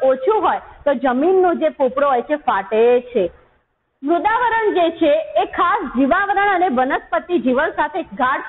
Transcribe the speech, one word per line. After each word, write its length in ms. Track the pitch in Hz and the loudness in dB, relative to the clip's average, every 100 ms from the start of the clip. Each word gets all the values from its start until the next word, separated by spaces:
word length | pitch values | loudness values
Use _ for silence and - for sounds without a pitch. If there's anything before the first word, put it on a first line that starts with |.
ઓછું 380 | 262 262 - 440 | 0 0 0 0
હોય 200 | 349 202 - - 285 | 0 -2 -6 -6 -2
તો 80 | |
જમીનનો 600 | 262 262 247 330 381 359 | 0 0 0 2 4 2
જે 160 | 240 311 | 2 -2
પોપડો 380 | - 262 254 285 | 0 -2 0 0
હોય 140 | 254 | 0
છે 140 | 254 294 | -2 -4
ફાટે 680 | 254 196 285 220 233 247 | -2 -2 0 2 4 2
છે. 300 | 247 233 175 - _ _ _ _ _ - | 0 -4 -4 -6 _ _ _ _ _ -10
મૃદાવરણ 720 | 277 339 392 466 480 453 427 | -2 0 0 0 0 0 0
જે 160 | 339 330 | 0 0
છે 440 | 330 320 311 622 320 | 2 2 2 0 -2
એ 80 | 381 | -2
ખાસ 520 | - 359 427 294 233 | 0 0 0 -2 0
જીવાવરણ 520 | 269 349 403 392 403 | 2 2 0 0 0
અને 180 | 370 370 | 2 0
વનસ્પતિ 720 | 247 254 359 - 339 - 349 | 0 0 -2 -4 -6 -2 -2
જીવન 300 | 240 254 320 | 0 0 -2
સાથે 320 | - 302 330 | -2 -4 -4
ગાઢ 380 | - 196 254 302 | -8 -4 -2 -2